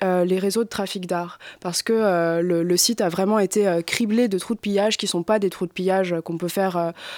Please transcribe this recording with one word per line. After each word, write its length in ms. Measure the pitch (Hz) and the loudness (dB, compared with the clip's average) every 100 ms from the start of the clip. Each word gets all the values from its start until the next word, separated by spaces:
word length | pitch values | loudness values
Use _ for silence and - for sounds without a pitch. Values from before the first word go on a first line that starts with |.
euh, 220 | 190 180 180 | 2 2 2
les 120 | 185 | 2
réseaux 240 | 196 214 | 0 0
de 60 | 226 | -2
trafic 380 | - 196 196 180 | -4 -6 -6 -4
d'art. 320 | 175 175 - - - | -4 -4 -12 -20 -10
Parce 220 | 180 170 | -6 -4
que, 120 | - | 0
euh, 480 | 226 208 175 165 165 | 2 4 4 2 2
le, 200 | 180 170 | 2 2
le 140 | 175 180 | 2 2
site 240 | - 233 | 2 2
a 80 | 185 | 0
vraiment 300 | 170 190 214 | 2 2 2
été, 280 | 190 214 202 | 2 2 2
euh, 140 | 170 | 2
criblé 480 | 170 - 220 226 247 | 0 -2 0 2 2
de 100 | 185 | 0
trous 160 | - | -4
de 60 | 226 | -6
pillage 380 | 208 196 214 - | -2 0 0 0
qui 80 | 208 | -2
ne 40 | |
sont 120 | 175 | -4
pas 160 | 170 214 | 0 2
des 100 | 196 | 0
trous 180 | - 175 | -2 -8
de 60 | |
pillage, 400 | - 185 190 180 | -4 0 0 0
euh, 80 | 165 | -2
qu'on 160 | 165 170 | -4 -6
peut 120 | 175 | -4
faire, 280 | 196 190 175 | 0 0 0
euh, 140 | 170 - - | -4 -6 -14